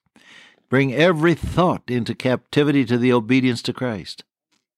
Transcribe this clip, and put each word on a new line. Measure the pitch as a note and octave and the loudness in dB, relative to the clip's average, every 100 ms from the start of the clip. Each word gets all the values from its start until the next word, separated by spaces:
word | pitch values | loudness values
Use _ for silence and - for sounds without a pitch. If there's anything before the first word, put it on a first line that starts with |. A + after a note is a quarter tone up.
| _ _ _ - - _ - | _ _ _ -20 -20 _ -2
Bring | C3 C3+ | 0 0
every | B2 F3 D#3+ E3+ | 2 2 2 2
thought | D#3+ - - F3 A#2 - | 0 -2 0 0 0 -4
into | B2 A2+ A2+ | -4 -4 -4
captivity | B2+ A#2+ - D3 D3 C#3+ A#2 | -2 -2 -2 0 2 2 0
to | A#2+ | 2
the | B2 | 2
obedience | B2 A2 C3 B2+ A#2 | 2 2 0 2 -2
to | - | -6
Christ. | - B2+ G2+ D2 - - _ _ _ _ | -6 -6 -8 -12 -18 -20 _ _ _ _